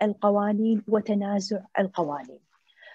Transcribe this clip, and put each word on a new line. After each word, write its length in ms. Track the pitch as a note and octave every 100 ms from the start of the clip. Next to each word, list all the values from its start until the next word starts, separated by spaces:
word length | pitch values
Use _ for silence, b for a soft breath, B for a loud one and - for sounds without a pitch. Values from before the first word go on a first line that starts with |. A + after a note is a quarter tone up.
القوانين 800 | G#3 G3+ G#3 G3+ G#3 G#3+ A3 A3 G#3
وتنازع 720 | G#3+ G#3+ G#3 G3+ G3+ F#3+ G3+ - -
القوانين. 640 | F#3+ F#3 D#3 C#3+ B2+ D3 _ _ B B B